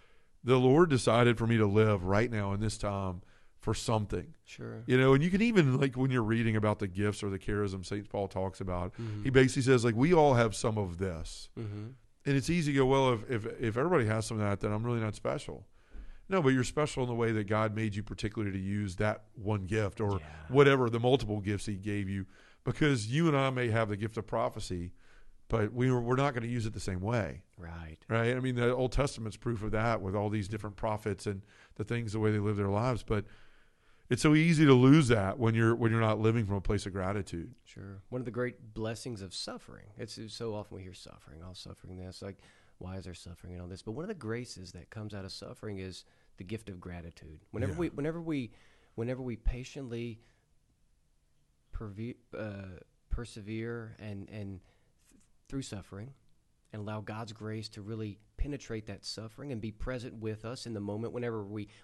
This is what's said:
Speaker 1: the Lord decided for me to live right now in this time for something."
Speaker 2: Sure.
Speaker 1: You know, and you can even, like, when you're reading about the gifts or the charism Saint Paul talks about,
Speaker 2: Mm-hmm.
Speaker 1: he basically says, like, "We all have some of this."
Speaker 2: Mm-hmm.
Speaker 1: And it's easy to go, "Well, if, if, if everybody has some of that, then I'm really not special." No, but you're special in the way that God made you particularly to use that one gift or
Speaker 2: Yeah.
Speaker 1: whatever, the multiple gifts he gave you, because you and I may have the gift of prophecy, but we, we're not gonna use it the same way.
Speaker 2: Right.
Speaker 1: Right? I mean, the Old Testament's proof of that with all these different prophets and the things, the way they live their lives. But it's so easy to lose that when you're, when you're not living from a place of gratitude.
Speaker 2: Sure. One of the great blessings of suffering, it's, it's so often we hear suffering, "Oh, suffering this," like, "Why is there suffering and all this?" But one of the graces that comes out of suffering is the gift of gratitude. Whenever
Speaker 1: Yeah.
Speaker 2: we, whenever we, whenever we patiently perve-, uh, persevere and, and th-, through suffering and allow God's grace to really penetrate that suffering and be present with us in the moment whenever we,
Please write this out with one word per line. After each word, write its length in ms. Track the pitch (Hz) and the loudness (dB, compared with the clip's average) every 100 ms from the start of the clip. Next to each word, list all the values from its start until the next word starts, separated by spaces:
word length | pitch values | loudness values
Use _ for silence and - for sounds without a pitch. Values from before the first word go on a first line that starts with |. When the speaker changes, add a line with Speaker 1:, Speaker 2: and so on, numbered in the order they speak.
| - - - - | -20 -20 -20 -10
Speaker 1:
the 160 | 120 131 | 4 6
Lord 320 | 127 147 175 | 8 8 8
decided 480 | 131 - 113 120 110 | 6 4 6 6 6
for 80 | 113 | 4
me 120 | 117 | 4
to 80 | 104 | 6
live 360 | 104 110 101 | 6 6 4
right 260 | 90 101 120 | 4 2 2
now 240 | 110 101 | 0 -2
in 60 | 101 | -2
this 160 | 110 - | -2 -2
time 420 | 104 98 95 90 - - - - | -4 -2 -4 -6 -12 -20 -20 -10
for 120 | - | -4
something." 600 | 110 - 110 101 95 - - | -2 0 0 0 -4 -8 -16
Speaker 2:
Sure. 380 | _ - 117 110 120 | _ -14 -12 -10 2
Speaker 1:
You 120 | 127 | 6
know, 140 | 131 | 8
and 80 | 139 | 8
you 80 | 170 | 6
can 120 | 190 | 4
even, 360 | 233 208 143 127 | 4 6 6 6
like, 160 | 139 127 | 2 2
when 140 | 131 | 2
you're 120 | 127 | 2
reading 320 | 107 113 113 107 | 2 2 2 2
about 240 | 107 104 | 2 0
the 80 | 101 | -2
gifts 340 | 92 104 101 | -2 -2 -2
or 80 | 101 | -4
the 80 | 98 | -6
charism 460 | - 104 101 95 | -2 -2 -2 -4
Saint 240 | 90 101 101 | -6 -8 -6
Paul 180 | 107 98 | -4 -4
talks 340 | 95 95 - | -2 -4 -4
about, 340 | 95 90 90 | -4 -4 -4
Speaker 2:
Mm-hmm. 280 | - 113 104 | -6 -8 -4
Speaker 1:
he 60 | 131 | 4
basically 320 | 131 131 139 | 8 8 6
says, 220 | 123 127 | 4 4
like, 100 | 117 | 4
"We 180 | 110 151 | 2 4
all 220 | 170 147 | 6 6
have 220 | 120 113 - | 6 4 2
some 200 | 123 107 | -2 -2
of 200 | 95 85 | -4 -4
this." 520 | 98 80 82 - - - | -4 -4 -8 -12 -16 -12
Speaker 2:
Mm-hmm. 320 | 110 104 110 135 _ _ | -10 -10 -12 -14 _ _
Speaker 1:
And 120 | 143 139 | 0 0
it's 140 | 123 | 2
easy 220 | 175 151 | 0 2
to 60 | 139 | 2
go, 80 | 131 | 4
"Well, 260 | 135 131 | 6 4
if, 180 | 117 107 | 2 0
if, 160 | 117 117 - | -4 -4 -4
if 160 | 117 110 | -2 0
everybody 300 | 160 175 110 | 2 2 2
has 200 | 110 110 | 0 -2
some 120 | 110 | -2
of 40 | |
that, 160 | 104 98 | 0 0
then 120 | 107 | -2
I'm 100 | 107 | -2
really 180 | 117 120 | -2 -2
not 140 | 110 | -2
special." 520 | 107 120 139 - 71 - - _ - - - - | -4 -4 -6 -8 -14 -16 -20 _ -16 -14 -16 -2
No, 140 | 190 | 2
but 60 | 135 | 4
you're 140 | 131 | 4
special 380 | 117 - 151 - | 2 0 -2 -2
in 40 | 123 | -4
the 60 | |
way 160 | 117 117 | 0 0
that 120 | 110 | 0
God 300 | 101 107 107 | 0 0 0
made 200 | 104 110 | 0 -2
you 80 | 101 | -4
particularly 500 | 98 101 110 113 101 | -8 -6 -6 -4 -4
to 60 | 95 | -4
use 380 | 95 101 101 90 | -4 -4 -4 -2
that 280 | 107 104 - | -2 -2 -8
one 300 | - 101 107 92 | -10 -4 -2 0
gift 340 | 110 101 - | -2 -2 -2
or 180 | 104 95 | -2 -2
Speaker 2:
Yeah. 80 | 76 - - | -4 -16 0
Speaker 1:
whatever, 420 | 131 139 139 120 | 6 8 8 2
the 80 | 117 | 2
multiple 420 | 123 131 107 107 | 2 2 2 -4
gifts 260 | 98 101 110 | -2 -4 -4
he 100 | 98 | -8
gave 320 | 104 101 95 | -4 -4 -4
you, 180 | 98 95 - - - | -4 -6 -12 -20 -12
because 420 | - - 151 131 104 | -6 0 2 2 0
you 220 | 139 165 | 2 2
and 80 | 139 | 2
I 140 | 135 | 0
may 180 | 127 120 | 0 0
have 200 | 113 107 | 0 0
the 80 | 101 | -2
gift 200 | 107 110 | -4 -6
of 100 | 104 | -6
prophecy, 680 | 113 123 113 - 90 87 - - - - - - | -2 -2 -4 -8 -6 -8 -12 -20 -20 -20 -20 -4
but 240 | 113 104 | 0 0
we, 200 | 123 127 | 0 0
we're 240 | 123 117 127 | 2 0 0
not 180 | 143 | 0
gonna 140 | 123 117 | -2 -4
use 180 | 123 110 | -4 -4
it 60 | |
the 80 | 95 | -6
same 200 | - 90 | -6 -4
way. 420 | 98 120 85 67 - - | -2 -2 -2 -8 -18 -20
Speaker 2:
Right. 420 | 85 85 80 80 - | -16 -14 -14 -16 -2
Speaker 1:
Right? 280 | 117 117 127 | 0 2 0
I 40 | |
mean, 160 | 127 120 | -2 2
the 180 | 120 | 2
Old 160 | 127 127 | 2 0
Testament's 460 | - 143 - 110 - | 2 0 -2 -10 -6
proof 260 | 120 117 | -4 -4
of 80 | 107 | -2
that 320 | 107 117 107 | 0 2 0
with 140 | 95 101 | 0 -2
all 120 | 104 | 0
these 200 | 107 95 | -2 -4
different 260 | 107 104 | -6 -8
prophets 520 | 98 110 107 107 95 107 | -4 -4 -2 -2 -4 -4
and 160 | 98 - - - - | -6 -10 -20 -20 -10
the 80 | |
things, 280 | 107 120 113 | -4 -2 -2
the 60 | 110 | 0
way 140 | 107 | 2
they 80 | 107 | 2
live 160 | 101 104 | 0 0
their 120 | 101 | 0
lives. 340 | 101 127 110 | 2 2 0
But 200 | - 107 101 - - - _ _ _ _ - | 0 -2 -2 -12 -20 -20 _ _ _ _ -4
it's 120 | 123 | 2
so 120 | 156 | 6
easy 320 | 156 165 156 151 | 6 6 8 10
to 80 | |
lose 320 | 127 131 156 127 | 10 12 10 8
that 300 | 110 95 101 | 4 4 0
when 160 | 113 | 2
you're, 220 | 113 113 117 | 4 4 4
when 160 | 117 | 2
you're 80 | 113 | 2
not 180 | 110 107 | 2 4
living 260 | 110 117 | 2 2
from 120 | 101 101 | 0 -2
a 40 | |
place 260 | 87 104 101 | 0 -2 -2
of 60 | |
gratitude. 640 | 92 92 104 92 85 80 123 | -4 -2 -4 -4 -8 -10 -14
Speaker 2:
Sure. 380 | _ - 98 98 - | _ -20 -18 -18 -10
One 120 | 127 | -8
of 40 | |
the 60 | 123 | -6
great 420 | 110 123 - 113 | -4 -6 -6 -16
blessings 480 | 110 110 113 131 110 | -8 -6 -6 -10 -10
of 100 | 95 | -10
suffering, 540 | - - 240 - - 101 110 | -10 -10 -12 -14 -20 -20 -14
it's, 220 | 117 - | -14 -12
it's 160 | 110 | -14
so 200 | - 117 | -10 -8
often 220 | 104 101 95 | -8 -10 -12
we 60 | |
hear 120 | 90 | -14
suffering, 460 | 90 - - - 76 90 | -16 -20 -20 -20 -18 -16
"Oh, 40 | |
suffering 420 | 90 - - - 92 | -16 -16 -18 -16 -14
this," 260 | 92 - | -14 -12
like, 160 | 98 95 - - _ - | -14 -14 -20 -20 _ -16
"Why 180 | 92 95 | -12 -10
is 80 | |
there 100 | 92 | -12
suffering 380 | 85 - 85 90 | -14 -16 -16 -14
and 80 | 90 | -12
all 60 | 87 | -12
this?" 140 | 90 | -12
But 100 | - | -10
one 120 | 147 | -10
of 40 | 185 | -8
the 60 | |
graces 580 | 190 110 117 123 - 90 | -8 -6 -6 -8 -14 -16
that 180 | 87 - | -16 -16
comes 220 | 110 107 | -12 -10
out 100 | 104 | -10
of 80 | 95 | -12
suffering 460 | - - 123 107 98 | -12 -14 -12 -10 -8
is 260 | 92 87 - _ _ - | -10 -12 -18 _ _ -18
the 80 | |
gift 240 | 92 110 - | -10 -10 -10
of 100 | 90 | -14
gratitude. 600 | 87 87 82 - 76 76 _ | -12 -12 -14 -16 -20 -20 _
Whenever 220 | 104 - | -6 -4
Speaker 1:
Yeah. 60 | 160 | -2
Speaker 2:
we, 100 | 165 | -4
whenever 300 | - 143 165 | -4 -6 -4
we, 320 | 165 147 113 - - _ _ | -4 -6 -6 -12 -20 _ _
whenever 280 | - 117 131 | -8 -6 -6
we 120 | 127 110 | -8 -4
patiently 840 | - 120 127 147 131 117 120 110 _ _ _ _ _ _ _ _ _ _ _ _ _ _ _ | -2 -2 -8 -12 -10 -8 -8 -12 _ _ _ _ _ _ _ _ _ _ _ _ _ _ _
perve-, 420 | - 110 98 117 - _ - | -10 -10 -10 -10 -12 _ -10
uh, 440 | 107 98 98 90 - _ - | -8 -10 -12 -16 -20 _ -6
persevere 840 | - 117 113 101 110 113 117 110 107 | -6 -6 -12 -10 -8 -8 -10 -12 -14
and, 300 | 107 98 98 | -12 -12 -12
and 300 | 110 98 95 _ _ _ _ _ | -12 -10 -12 _ _ _ _ _
th-, 100 | _ _ _ - | _ _ _ -12
through 140 | 135 | -10
suffering 500 | 127 101 85 98 120 - _ _ _ _ _ | -8 -12 -12 -14 -14 -16 _ _ _ _ _
and 100 | 107 | -10
allow 180 | 104 107 | -8 -8
God's 320 | 101 110 110 | -8 -10 -10
grace 360 | 107 107 110 104 | -10 -8 -8 -10
to 120 | 107 | -12
really 360 | 101 110 110 92 _ - | -10 -8 -8 -10 _ -4
penetrate 500 | 143 139 - 113 107 | -4 -4 -8 -10 -10
that 180 | 101 | -14
suffering 460 | - - 110 113 143 | -12 -12 -12 -14 -10
and 80 | 117 | -8
be 80 | 110 | -8
present 420 | 107 - 127 117 113 | -8 -8 -8 -10 -8
with 280 | 110 107 | -8 -8
us 220 | 113 135 120 | -8 -10 -8
in 80 | |
the 60 | 104 | -6
moment 320 | 101 107 113 | -6 -6 -6
whenever 280 | 107 120 113 | -6 -6 -6
we, 240 | 98 107 104 - | -6 -8 -10 -14